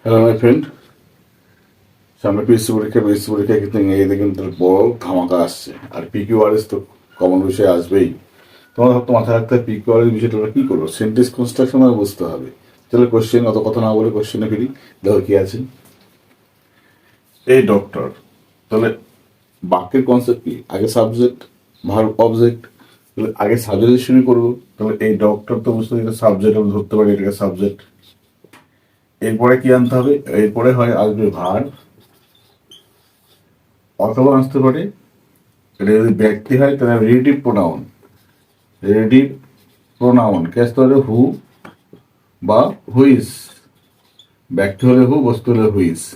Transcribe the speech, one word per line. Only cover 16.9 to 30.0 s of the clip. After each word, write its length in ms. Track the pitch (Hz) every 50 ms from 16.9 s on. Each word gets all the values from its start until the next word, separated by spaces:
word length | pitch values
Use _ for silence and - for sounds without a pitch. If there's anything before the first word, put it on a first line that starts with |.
| _ _ _ _ _ _ _ _ _ _ _ - 127
এই 60 | 131 117 104
ডক্টর, 340 | 104 101 - - - - - - - - _ _ _ _ _ _ _ _ _ _
তাহলে 200 | 110 110 113 - - - - _ _ _ _ _ _ _ _ _ _ _ - 87
বাক্যের 300 | 92 101 98 - - 131 127 127
কনসেপ্ট 300 | 123 123 123 - - - -
কি? 80 | - - - - _ -
আগে 140 | 92 104 110 -
সাবজেক্ট, 440 | - 185 113 113 117 123 123 - - - _ _ _ _ _ _ _ - -
ভার্ব, 180 | 101 110 110 107 - - 113
অবজেক্ট। 360 | 117 113 113 120 120 117 - - - _ _ _ _ _ _ _ _
তাহলে 200 | _ - 110 110 - -
আগে 140 | 104 104 117 117 -
সাবজেক্ট 240 | 107 101 95 113 120
দিয়ে 120 | 123 127 -
শুরু 140 | - 127 131 123 127
করবো। 200 | 120 117 117 120 123 - _ _ _
তাহলে 180 | _ 107 107 101 - 110
এই 60 | 110 104 92 107
ডক্টর 300 | 104 107 107 - - 120 110 -
তো 40 | 123 113
বুঝতে 160 | 113 110 -
হবে, 100 | 123 117 113
এটা 100 | 110 110 -
সাবজেক্ট, 320 | 120 107 101 95 101 107 107 107
আমরা 100 | 107 101 98
ধরতে 180 | 104 101 - 110 107
পারি 100 | 107 104 101
এটাকে 220 | 98 98 98 98 - 101
সাবজেক্ট। 360 | 98 90 90 101 98 - - - _ _ _ _ _ _ _ _ _ _ _ _ _ - - _ _ _ _ _ _ _ _ _ _ _ _ - 113
এরপরে 260 | 113 110 120 123 127 131
কি 60 | 135 135 127
আনতে 180 | 127 123 120 127
হবে? 160 | 127